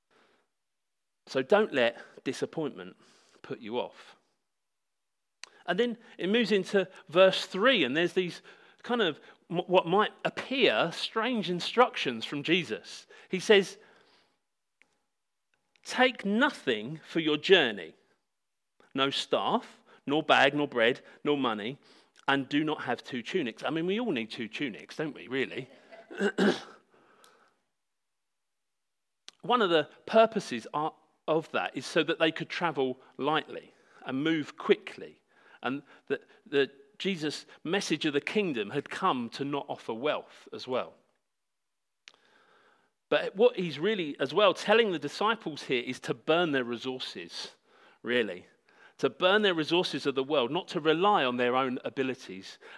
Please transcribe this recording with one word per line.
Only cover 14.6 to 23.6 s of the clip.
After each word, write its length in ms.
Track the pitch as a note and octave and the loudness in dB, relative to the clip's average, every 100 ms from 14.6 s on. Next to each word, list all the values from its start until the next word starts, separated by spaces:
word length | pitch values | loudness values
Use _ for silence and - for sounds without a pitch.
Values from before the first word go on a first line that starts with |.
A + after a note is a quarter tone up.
| _ _ _ _ _ _ _ _ _ _ _ _ - | _ _ _ _ _ _ _ _ _ _ _ _ -8
"Take 400 | - B3+ B3+ G3 | 2 2 2 -2
nothing 760 | G#3+ C#4+ - - G#2+ A2+ D#3+ - | 0 0 -2 -4 -4 -4 -12 -6
for 140 | D#3+ | -2
your 160 | D#3 D3+ | 0 0
journey, 560 | - F#3 B2 G2+ D#2+ - _ _ _ _ _ _ _ _ _ | 6 6 6 -2 -10 -16 _ _ _ _ _ _ _ _ _
no 160 | C3+ C#3 | -2 0
staff, 680 | - - A#2 G#2 A3 - - _ - - | 0 0 0 2 0 -2 -20 _ -12 -2
nor 160 | D3+ | 0
bag, 320 | D3+ B2 C3+ | 6 6 6
nor 140 | D3 C#3+ | 4 -2
bread, 320 | A#2+ A2+ - - - | 4 4 2 -8 -6
nor 140 | D3 D3 | -2 0
money, 400 | B2+ G#2+ G#2 C#3+ _ - _ _ - | 0 -2 -6 -10 _ -20 _ _ 0
and 220 | C#3 B2+ | 0 2
do 160 | D3 D#3 | -2 -2
not 160 | D3+ | -4
have 200 | - C#3+ | -4 -6
two 200 | - B2+ | -6 -10
tunics." 420 | - F#3+ B2 - | -6 -4 -4 -6